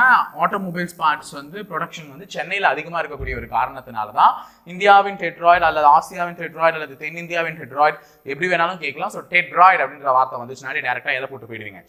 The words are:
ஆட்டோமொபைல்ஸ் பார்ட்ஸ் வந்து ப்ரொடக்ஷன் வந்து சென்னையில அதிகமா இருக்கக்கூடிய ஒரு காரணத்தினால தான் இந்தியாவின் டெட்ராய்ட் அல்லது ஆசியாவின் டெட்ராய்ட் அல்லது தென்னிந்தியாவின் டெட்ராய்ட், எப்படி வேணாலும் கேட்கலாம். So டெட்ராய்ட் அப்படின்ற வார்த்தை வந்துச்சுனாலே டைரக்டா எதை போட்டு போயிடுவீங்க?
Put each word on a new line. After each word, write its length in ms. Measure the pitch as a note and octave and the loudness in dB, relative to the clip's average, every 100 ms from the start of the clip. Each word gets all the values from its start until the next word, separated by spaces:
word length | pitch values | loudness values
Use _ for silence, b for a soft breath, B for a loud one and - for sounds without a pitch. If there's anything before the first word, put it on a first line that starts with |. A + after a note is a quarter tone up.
| B3+ A#3+ - D#3 | 6 4 0 -2
ஆட்டோமொபைல்ஸ் 540 | F3+ G3+ F#3+ E3+ E3+ - | -2 -2 -6 -6 -8 -2
பார்ட்ஸ் 320 | D#3+ D3 - D3 | -2 -2 -6 -16
வந்து 220 | C#3+ G3 G#3+ | -14 -16 -10
ப்ரொடக்ஷன் 400 | D#3+ E3+ - D3+ | -8 -8 -10 -16
வந்து 140 | C3+ G3 | -18 -12
சென்னையில 320 | F3 D#3+ G3 F3+ | -10 -6 -2 0
அதிகமா 260 | C#3 D#3+ E3+ | 0 -4 -8
இருக்கக்கூடிய 340 | D3+ C#3 C3 B2 | -8 -10 -10 -10
ஒரு 60 | A2+ | -4
காரணத்தினால 580 | A#2 B2+ C3+ - A2+ G#2+ G#2+ | -2 -2 -6 -12 -8 -4 4
தான் 160 | G3+ - B B - | 4 4 B B -18
இந்தியாவின் 460 | F3+ G3+ G3+ G3+ F#3+ | 0 6 6 6 -2
டெட்ராய்ட் 440 | E3+ D#3+ E3+ F3 E3 | -8 2 4 6 4
அல்லது 200 | D#3 D3 | 4 6
ஆசியாவின் 440 | D#3 - F3 F3 E3+ | 6 2 -6 -8 -8
டெட்ராய்ட் 340 | E3 D3+ E3 D#3+ | -12 0 0 0
அல்லது 180 | D3+ C3+ | -6 -12
தென்னிந்தியாவின் 560 | D3+ E3+ E3+ E3+ E3 D#3+ | -12 -12 -8 -6 -6 -8
டெட்ராய்ட், 380 | C#3 C3+ D3+ D3+ b b C3 | -8 2 2 0 b b -12
எப்படி 180 | C#3+ F3+ | -6 -2
வேணாலும் 300 | E3+ E3+ F#3 | 0 -2 -4
கேட்கலாம். 280 | D3+ C#3+ G3 F#3+ | -10 -8 -10 -10
So 60 | - | -4
டெட்ராய்ட் 500 | F3 F3 F3 F#3 F3+ | -4 -2 6 6 6
அப்படின்ற 280 | C3+ D3 C#3 B2+ | 0 -2 0 2
வார்த்தை 240 | C3 B2 | 0 -4
வந்துச்சுனாலே 420 | A#2+ C3 - D3 C3+ | -12 -12 -8 -6 -4
டைரக்டா 300 | B2 D3 C3 | -4 -4 -4
எதை 100 | C3+ | -6
போட்டு 180 | C3 A#2 | -12 -14
போயிடுவீங்க? 300 | A2+ G#2+ G2 | -14 -14 -18